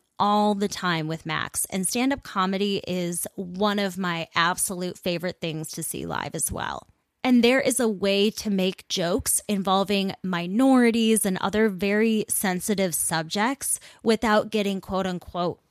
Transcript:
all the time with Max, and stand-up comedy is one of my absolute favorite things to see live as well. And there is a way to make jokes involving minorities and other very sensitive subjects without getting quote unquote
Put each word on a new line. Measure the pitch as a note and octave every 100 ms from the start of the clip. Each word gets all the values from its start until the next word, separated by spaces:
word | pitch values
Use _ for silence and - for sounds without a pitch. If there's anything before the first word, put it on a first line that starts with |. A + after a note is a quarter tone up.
| _ -
all | G#3 G#3 G#3
the | G3+ G3+
time | - F3+ E3 D#3
with | D#3+ D#3+
Max, | D#3 - - -
and | F#3+ F#3
stand-up | A#3+ C4+ C#4
comedy | - G3 F#3 G3 G3+ G3 -
is | F3+ F3 E3+ - -
one | F3+ F#3 G#3 G3+
of | G3 F3+
my | F3+ E3+ -
absolute | E3+ E3+ F#3 - F3+ F3+ -
favorite | F#3+ E3+ F3+ -
things | E3 D#3 D#3
to | -
see | D#3 - E2+
live | C2 -
as | D#3+ -
well. | F2 - C2+ - _ _ _
And | B3+ B3
there | A#3 C4
is | - A#3
a | A3+
way | F#3+ G3 G3 G#3+
to | - A3
make | F#3+ F#3 - -
jokes | - E3+ A#3+ - - -
involving | G3 F#3+ F#3+ G3 G3+ F#3+ -
minorities | F#3 F3 F3 G#3 C4+ B3+ A#3+ A3+ A3 A3
and | G3+ F#3
other | G3 G#3 A3
very | F3+ G3 G#3 A3+ A3 -
sensitive | - G3 F3+ - G3 F#3+ -
subjects | - E3 D#3+ G3+ A#3 C#4 - - - -
without | A3+ A3 A3+ G#3+ A3
getting | A3 G3+ G3
quote | - F#3+ F#3
unquote | F3+ - F3 F3 - _